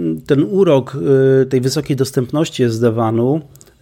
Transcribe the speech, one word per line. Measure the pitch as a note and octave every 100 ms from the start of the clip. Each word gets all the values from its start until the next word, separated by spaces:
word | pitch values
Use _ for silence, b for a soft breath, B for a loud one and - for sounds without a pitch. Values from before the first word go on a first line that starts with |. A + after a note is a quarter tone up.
| E3 D#3+ -
ten | C#3
urok, | G3+ G3 F#3 C#3 B2+ C#3 E3 C3+ C3+ C3+
y, | C3
tej | C3
wysokiej | C3 D3+ C#3+ C3+
dostępności | C3 - B2 D3+ D#3+ -
S | B2 A2+
D | A#2
wanu, | A2+ A2+ A2+ B2 D#3 C#3+ b b b